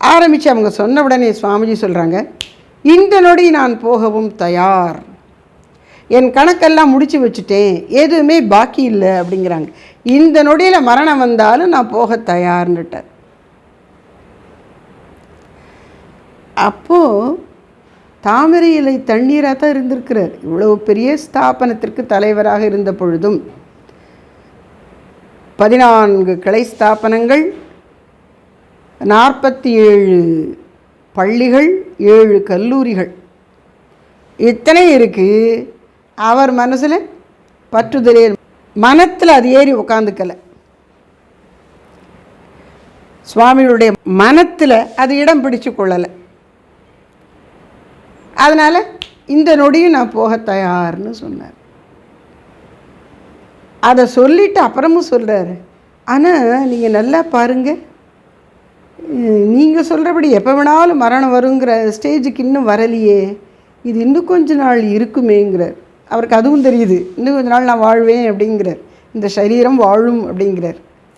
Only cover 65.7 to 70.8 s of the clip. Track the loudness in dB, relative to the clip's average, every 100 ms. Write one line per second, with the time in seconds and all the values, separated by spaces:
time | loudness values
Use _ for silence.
65.7 | -10 _ _ -10 -6 -2 0 2 2 2
66.7 | 2 0 -2 -4 -6 -4 -2 0 0 0
67.7 | 0 2 2 2 0 0 -2 -2 -4 -4
68.7 | -8 -14 _ _ -8 -6 -2 0 2 2
69.7 | 2 2 2 0 -2 -6 -4 -4 -4 -8
70.7 | -10